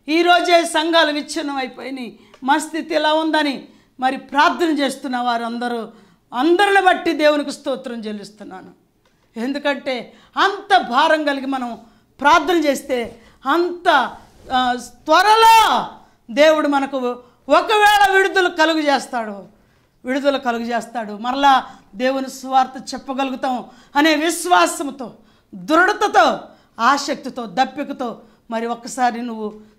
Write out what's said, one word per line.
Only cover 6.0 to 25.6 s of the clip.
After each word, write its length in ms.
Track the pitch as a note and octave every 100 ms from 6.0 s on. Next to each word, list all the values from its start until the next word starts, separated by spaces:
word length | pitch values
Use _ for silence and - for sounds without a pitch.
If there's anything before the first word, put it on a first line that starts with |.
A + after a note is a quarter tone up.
| _ _ _
అందరిని 500 | A#3 D4 F4 G4+ G4
బట్టి 300 | F#4 E4 E4+
దేవునికి 380 | D4 D4+ D4+ C#4+
స్తోత్రం 480 | - - B3+ B3 A#3
చెల్లిస్తున్నాను. 720 | G#3+ G#3+ G3+ - G#3 F#3 F3+ - _ _ _ _ _ -
ఎందుకంటే 760 | A#3+ C#4 D4 C#4 D4 B3 G3+ - _ C4
అంత 400 | F#4 G4+ - F#4
భారం 460 | A#3 A#3+ D#4+ D#4
కలిగి 220 | D4 C#4 C4
మనం 320 | C4+ A#3+ A3 - _ _ -
ప్రార్థన 340 | C#4 E4+ C#4+ F4
చేస్తే 420 | D4+ C4 - B3+ A3 - - _ C4
అంత, 440 | D#4 F4 F4 F#4+ D4 A3+ - - _ -
ఆ, 60 | B3+ B3+ B3 A3 - -
త్వరలో 520 | D#4+ G4+ A4 A4+ A4+ G#4 A#3+ F#3+ - _ _ -
దేవుడు 360 | A3+ D#4 D#4 D4
మనకు 300 | C#4+ C4+ C4+ B3 A#3+ - _ -
ఒకవేళ 520 | D4+ E4+ G#4+ G#4 G#4 G4+
విడుదల 360 | F#4+ F#4+ F4+ F4+
కలుగు 340 | F4 D#4 D#4+
చేస్తాడు, 540 | D4 C#4 - B3 A3 G3+ F3 _ _ _ _ _ B3
విడుదల 320 | C4+ C#4 C4+
కలుగు 260 | B3 A#3
చేస్తాడు. 500 | A#3 A#3 A3+ B3 G#3+
మరలా 400 | G#3 A#3+ C4+ C#4+ C4 - - _ G3
దేవుని 340 | B3+ C4+ C4
సువార్త 640 | - C4 C4 B3+ C4+ -
చెప్పగలుగుతాం 720 | B3 - C4 C4+ B3+ C4+ B3 - - _ C#4+
అనే 200 | D#4+ D4+
విశ్వాసంతో, 960 | D#4+ E4 F4+ F4+ E4+ E4+ D4+ - A#3 - _ _ _
దృఢతతో, 760 | G3